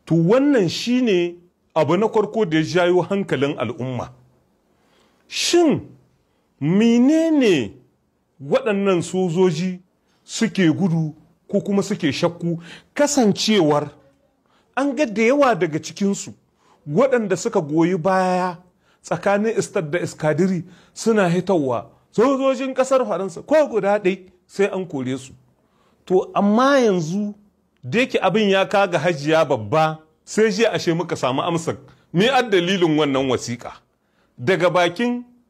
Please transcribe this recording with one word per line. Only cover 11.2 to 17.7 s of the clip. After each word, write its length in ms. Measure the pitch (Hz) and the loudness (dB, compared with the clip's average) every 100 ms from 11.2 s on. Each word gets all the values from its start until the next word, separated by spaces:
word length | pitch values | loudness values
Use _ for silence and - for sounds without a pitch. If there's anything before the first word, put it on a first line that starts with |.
| _ _ - | _ _ -6
ko 80 | 202 | -6
kuma 220 | 196 202 | -2 -2
suke 280 | 190 208 151 | -2 -2 -4
shakku, 460 | 127 175 170 170 170 - - _ | -2 -2 -2 -6 -6 -10 -20 _
kasancewar 960 | - 285 277 220 - - 208 151 151 147 - _ _ _ _ _ _ _ - | -2 0 2 2 2 0 2 4 2 -2 -10 _ _ _ _ _ _ _ -4
an 200 | 285 247 | -2 0
ga 100 | 294 | -2
da 160 | 202 | 0
yawa 340 | 226 294 269 185 | 2 4 2 2
daga 240 | 175 156 | -2 -4
cikinsu 520 | - - 196 202 - - _ _ _ _ 147 | -8 -4 -2 -4 -8 -18 _ _ _ _ -4
waɗanda 480 | 156 269 240 208 185 | 0 2 2 0 -2
suka 220 | 226 208 | -2 -2
goyi 360 | 147 | -2